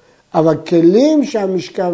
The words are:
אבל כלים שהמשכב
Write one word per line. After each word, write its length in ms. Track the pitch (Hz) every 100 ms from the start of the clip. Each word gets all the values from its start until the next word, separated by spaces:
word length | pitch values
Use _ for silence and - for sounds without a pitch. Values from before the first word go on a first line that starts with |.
| _ _ _
אבל 220 | - 160 156
כלים 680 | - 170 165 208 294 311
שהמשכב 680 | 240 220 190 185 - - 180